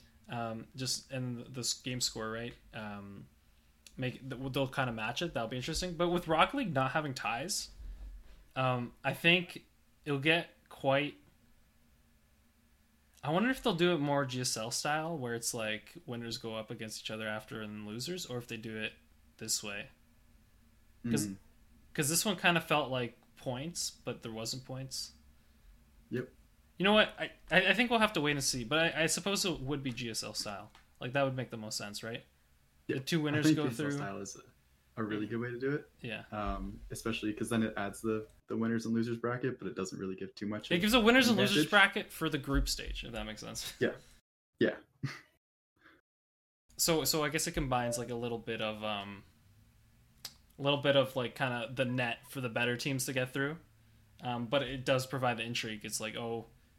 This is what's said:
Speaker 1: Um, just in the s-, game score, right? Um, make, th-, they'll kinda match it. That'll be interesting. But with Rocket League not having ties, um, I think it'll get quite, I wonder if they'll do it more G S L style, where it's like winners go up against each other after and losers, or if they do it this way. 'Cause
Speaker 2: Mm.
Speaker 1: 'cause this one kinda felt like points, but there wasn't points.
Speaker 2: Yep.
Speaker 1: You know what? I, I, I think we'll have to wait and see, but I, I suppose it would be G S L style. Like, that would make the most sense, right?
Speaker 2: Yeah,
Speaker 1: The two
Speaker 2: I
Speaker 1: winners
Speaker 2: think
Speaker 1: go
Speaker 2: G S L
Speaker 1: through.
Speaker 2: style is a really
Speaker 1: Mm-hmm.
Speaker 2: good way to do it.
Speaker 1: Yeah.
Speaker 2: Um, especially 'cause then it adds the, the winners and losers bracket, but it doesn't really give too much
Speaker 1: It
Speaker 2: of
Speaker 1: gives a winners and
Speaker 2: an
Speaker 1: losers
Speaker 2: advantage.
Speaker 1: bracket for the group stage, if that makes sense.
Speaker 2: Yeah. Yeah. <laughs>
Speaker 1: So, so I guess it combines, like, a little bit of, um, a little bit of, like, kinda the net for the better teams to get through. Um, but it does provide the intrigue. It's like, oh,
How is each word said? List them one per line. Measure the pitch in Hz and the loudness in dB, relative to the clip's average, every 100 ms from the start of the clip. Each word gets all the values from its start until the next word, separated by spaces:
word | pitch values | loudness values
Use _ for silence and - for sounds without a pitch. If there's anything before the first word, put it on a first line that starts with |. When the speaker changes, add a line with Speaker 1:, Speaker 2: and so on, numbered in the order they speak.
| - - - | -20 -20 -8
Speaker 1:
Um, | 120 117 113 117 131 | -6 -4 -6 -10 -6
just | 131 - - | -4 -4 -4
in | 131 127 120 123 | -6 -4 -6 -8
the | 127 | -6
s-, | 117 | -4
game | - - 127 | -2 -4 -2
score, | - 117 110 | -2 -2 -4
right? | 113 117 - - | -4 -8 -12 -14
Um, | 113 107 101 101 98 - _ _ _ _ _ - - | -10 -8 -8 -10 -14 -18 _ _ _ _ _ -16 -6
make, | 127 - 131 | -4 -4 -8
th-, | 123 135 | -6 -2
they'll | 135 131 | 0 0
kinda | - 127 | 0 -2
match | 113 110 123 | 0 -4 -2
it. | 175 | -2
That'll | 135 113 | -2 -2
be | 127 | -4
interesting. | 127 156 180 165 | -4 -2 -2 0
But | 175 | 2
with | 170 170 | 2 4
Rocket | 160 190 277 | 4 4 4
League | 240 | 0
not | 135 131 | 2 2
having | 160 151 | 2 0
ties, | 127 104 117 160 - - - - - - - - - - - | -2 -2 -2 -2 -4 -6 -10 -12 -12 -12 -14 -18 -20 -8 0
um, | 131 123 120 - | 2 2 -2 -4
I | - | -4
think | - 170 180 175 - - _ _ _ - | 2 6 6 4 -10 -16 _ _ _ -2
it'll | 139 | 0
get | 143 165 165 - - | 4 4 2 -10 -20
quite, | - 135 135 147 - - _ _ - _ _ _ _ _ _ _ _ _ _ _ _ _ _ _ _ 139 | -4 2 2 2 -6 -18 _ _ -20 _ _ _ _ _ _ _ _ _ _ _ _ _ _ _ _ 0
I | |
wonder | 165 233 | 2 4
if | 262 | 2
they'll | 170 | 2
do | 170 175 | 4 6
it | 170 | 4
more | 143 143 139 | 4 2 2
G | 127 | 0
S | 127 - | -2 -2
L | 110 | -2
style, | - 151 151 160 165 | -2 0 0 -2 -2
where | 123 | -2
it's | 117 - | -2 -2
like | 120 110 107 - - - | -2 -2 -4 -6 -16 -8
winners | 120 117 113 | -6 -6 -6
go | 113 110 | -6 -6
up | 110 | -6
against | 113 110 - | -8 -8 -8
each | - | -8
other | 110 113 | -6 -4
after | 107 110 117 | -6 -6 -8
and | 107 107 104 | -8 -8 -8
losers, | 110 131 180 - | -6 -6 -6 -6
or | 123 | -8
if | 120 | -6
they | 117 | -8
do | 113 110 | -8 -6
it | 107 - - - - - | -6 -8 -20 -20 -20 -12
this | 110 - | -4 -4
way. | 107 101 131 - _ - - - - - - _ _ - 117 | -4 -8 -10 -16 _ -20 -20 -20 -20 -20 -20 _ _ -8 0
'Cause | 113 104 | 0 0
Speaker 2:
Mm. | 98 - - - - - | -4 -14 -20 -20 -20 -8
Speaker 1:
'cause | - 143 | -2 0
this | 170 220 | 2 2
one | 185 | 4
kinda | 185 170 | 4 4
felt | - 151 127 | 4 2 2
like | 127 120 - _ - | -2 -4 -6 _ -12
points, | - 123 151 170 - | -6 -4 -6 -6 -6
but | - - 160 | -6 -8 -6
there | 120 | -6
wasn't | 110 120 135 127 | -6 -6 -6 -8
points. | 131 135 - - - - - - - - - - - - | -10 -8 -8 -10 -12 -20 -20 -20 -20 -20 -20 -20 -20 -6
Speaker 2:
Yep. | 120 127 - - _ _ - | -6 -6 -10 -20 _ _ 0
Speaker 1:
You | |
know | 185 | 6
what? | 214 208 - | 8 6 2
I, | 156 - - | -8 -8 2
I, | 165 190 | 4 6
I | |
think | 202 240 | 4 4
we'll | 233 | 4
have | 214 | 4
to | - | 4
wait | 147 | 2
and | 143 | 2
see, | 131 131 113 | 0 -2 2
but | 151 165 | 4 4
I, | 139 | 4
I | 160 | 2
suppose | 185 202 196 196 | 2 0 0 0
it | 147 | 0
would | 131 147 | -2 -2
be | 139 | -2
G | 120 120 | -4 -4
S | 107 | -4
L | 113 | -6
style. | 104 110 98 104 - - - | -6 -6 -6 -10 -18 -20 -10
Like, | 127 | -2
that | 135 | 2
would | 139 131 | 2 0
make | 123 | -4
the | 117 | -6
most | 107 - | -6 -6
sense, | 104 104 | -6 -8
right? | 113 123 - _ _ _ _ _ - | -8 -8 -10 _ _ _ _ _ -4
Speaker 2:
Yeah, | - | -4
Speaker 1:
The | |
two | 131 170 | 0 0
Speaker 2:
I | |
Speaker 1:
winners | 151 151 151 | 2 4 6
Speaker 2:
think | 156 | 6
Speaker 1:
go | |
Speaker 2:
G | 143 | 2
S | 113 | 0
L | 147 | -2
Speaker 1:
through. | 143 | -2
Speaker 2:
style | 120 98 | -4 -6
is | 98 - - - _ _ _ - | -10 -12 -18 -20 _ _ _ -6
a | |
really | 110 107 104 | -2 -2 -2
Speaker 1:
Mm-hmm. | 117 | -4
Speaker 2:
good | |
way | 120 | -4
to | 120 | -4
do | 131 | -2
it. | 147 - _ | -2 -4 _
Speaker 1:
Yeah. | 127 107 - | -10 -10 -8
Speaker 2:
Um, | 107 101 98 95 107 - | -4 -2 -4 -6 -10 -12
especially | 120 117 113 107 | -6 -4 -2 -2
'cause | 104 110 | -2 0
then | 117 | 2
it | 110 - | 2 0
adds | 101 98 | -6 -4
the, | 113 110 107 - - | -2 -2 -4 -14 -6
the | 113 | 0
winners | 113 113 117 | 2 0 2
and | |
losers | 113 113 117 | 0 0 0
bracket, | 117 123 131 113 | -2 0 -2 -4
but | 95 | -6
it | - | -4
doesn't | 95 - | -4 -4
really | 95 95 | -6 -6
give | 95 - | -8 -8
too | 101 | -6
much | 104 - | -4 0
Speaker 1:
It | - | 2
Speaker 2:
of | |
Speaker 1:
gives | 208 | 4
a | 247 | 6
winners | 220 254 240 | 8 8 8
and | 220 | 6
Speaker 2:
an | |
Speaker 1:
losers | 202 202 151 | 4 4 6
Speaker 2:
advantage. | 208 196 | 8 6
Speaker 1:
bracket | - 185 | 4 -6
for | - 160 | -4 -2
the | 147 | 0
group | 127 139 135 | 2 2 2
stage, | - - - | 0 -4 -8
if | 127 | -6
that | 113 107 | -6 -8
makes | 107 | -8
sense. | 113 113 - - | -10 -8 -8 -2
Speaker 2:
Yeah. | 117 - - - _ _ _ - | -2 -2 -12 -20 _ _ _ 0
Yeah. | 113 - - _ | 0 0 -8 _
<laughs> | - - - _ _ _ _ _ - _ _ _ _ _ _ _ _ - | -10 -10 -18 _ _ _ _ _ -20 _ _ _ _ _ _ _ _ -2
Speaker 1:
So, | - 160 | 2 2
so | 135 165 | 2 2
I | 147 | 2
guess | 151 170 | 0 -2
it | |
combines, | 165 139 127 120 120 | -2 0 0 0 -2
like, | 117 | -2
a | 120 | -4
little | 120 117 | -4 -4
bit | 107 113 | -4 -4
of, | 110 107 | -4 -2
um, | 107 104 101 98 - _ - - - - - - - _ - - _ - | -4 -4 -6 -12 -16 _ -20 -20 -20 -20 -20 -20 -20 _ -18 -18 _ -4
a | |
little | 139 143 | 2 2
bit | 139 139 | 6 6
of, | 127 135 | 4 2
like, | 120 - | -2 0
kinda | 135 120 113 | -2 0 -4
the | 127 123 | -2 0
net | 127 123 117 - | 0 0 -4 -8
for | 139 | -6
the | 123 | -2
better | 113 120 120 | 0 0 0
teams | 151 135 131 | 0 -2 0
to | |
get | 131 127 | 0 0
through. | 143 139 165 - _ _ - _ - | 0 -2 -4 -12 _ _ -20 _ -10
Um, | 127 120 120 | -6 -4 0
but | 143 | 0
it | 123 135 | 0 -2
does | 127 131 127 | 2 2 2
provide | 139 123 113 | 0 2 2
the | |
intrigue. | 113 120 113 107 113 | 0 -2 -4 -6 -6
It's | 107 | -4
like, | 110 110 | -4 -4
oh, | 117 117 107 - _ | -4 -4 -6 -16 _